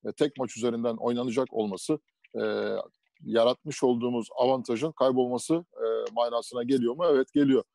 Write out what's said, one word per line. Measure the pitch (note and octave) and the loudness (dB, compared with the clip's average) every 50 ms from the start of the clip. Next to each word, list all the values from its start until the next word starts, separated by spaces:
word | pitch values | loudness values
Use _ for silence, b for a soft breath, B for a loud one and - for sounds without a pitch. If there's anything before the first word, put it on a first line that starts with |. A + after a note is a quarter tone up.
| - | -10
e, | A2 G#2 | -6 -2
tek | - C#3+ D3+ - C3+ | 0 0 0 -2 -4
maç | C3 A2+ - | -8 -6 -6
üzerinden | A2+ A2+ B2 A#2 A#2 A#2 A#2+ A2+ | -2 -2 -2 0 0 -2 -2 -2
oynanacak | A2 A2+ A#2+ A#2+ A#2+ A#2+ B2+ A2 B2+ C3 B2 | -2 -2 -2 -2 -2 -2 -2 -2 -2 -2 -2
olması, | - A2+ G#2+ G#2 F#2+ F#2 - - D#3 D3+ _ _ _ _ _ _ - A2+ | -2 -2 -2 -2 -4 -6 -4 -4 -4 -4 _ _ _ _ _ _ -6 -4
e, | A2 G#2+ G#2 G#2 G#2 G#2 G#2 G2+ - - _ _ _ _ _ _ - | -2 -2 -2 -2 -2 -2 -4 -4 -6 -8 _ _ _ _ _ _ -8
yaratmış | - A2 A2+ A#2 B2 B2+ - - D#3 C3+ - - | -2 2 2 4 4 2 0 -4 -12 -4 0 2
olduğumuz | B2+ B2 A#2 A#2 B2 B2 A#2+ A2 - - | 2 2 2 0 -2 -2 -2 -4 -4 -2
avantajın | - B2 B2+ C3 C3 A2+ - A#2+ A2 C#3 D#3+ D3+ | 0 2 2 2 2 0 -2 -2 -2 -2 -4 -2
kaybolması, | - B2+ C3 C3 B2+ B2+ B2 B2+ A#2+ - - D#3+ | 0 2 2 4 2 2 0 0 -4 -2 0 -2
e, | E3+ F3 _ - - A#2 A2+ A2+ A2+ A2 A2 G#2+ | -2 -2 _ -8 -4 -2 -2 -2 -2 -4 -4 -2
manasına | A#2 A#2+ A#2+ A#2+ A#2 A2+ - - B2 A#2+ | -2 0 0 0 -2 -4 -4 -6 -6 -2
geliyor | A#2+ C#3 C3 A#2+ A#2 B2 | 0 2 2 2 0 0
mu? | D3+ F3+ | 0 2
Evet, | E3+ D3 C3 C3+ - - | 4 4 4 2 2 2
geliyor. | D3 C#3+ C#3 C3+ A#2 G2+ _ _ | 2 4 4 4 4 2 _ _